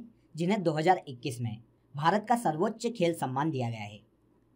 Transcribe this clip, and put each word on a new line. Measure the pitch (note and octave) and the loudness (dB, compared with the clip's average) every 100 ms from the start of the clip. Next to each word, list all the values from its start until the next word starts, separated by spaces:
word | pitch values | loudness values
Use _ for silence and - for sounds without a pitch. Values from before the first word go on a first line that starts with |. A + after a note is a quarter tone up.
| - _ _ D3+ | -6 _ _ -4
जिन्हें | E3+ A3 | 0 2
दो | E3+ | 2
हज़ार | D3+ D#3+ F#3 - | 2 4 4 2
इक्कीस | B2+ D3+ A#2+ | -10 -8 -6
में | A#2 G#2 - _ _ C#3+ | -6 -6 -12 _ _ -2
भारत | D#3+ G3+ G#3 | 2 2 2
का | A#3+ | 0
सर्वोच्च | F3+ D3+ G#3 - A#3 | 2 0 0 -2 -6
खेल | A#3 E3+ E3 | 0 0 0
सम्मान | C3+ C3 D#3 | -2 0 -2
दिया | C3+ A#2 | -2 -4
गया | A2+ | -4
है। | G#2 G#2 - _ _ _ _ | -10 -14 -20 _ _ _ _